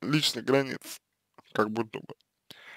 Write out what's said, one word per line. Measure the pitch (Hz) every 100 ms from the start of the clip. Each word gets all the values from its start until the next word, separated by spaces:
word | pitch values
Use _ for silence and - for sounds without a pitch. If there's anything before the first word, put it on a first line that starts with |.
личных | 104 151 143 120 113
границ, | 135 135 135 - - _ _ _ _ -
как | - 107
будто | 110 113 -
бы. | - - _ _ - - -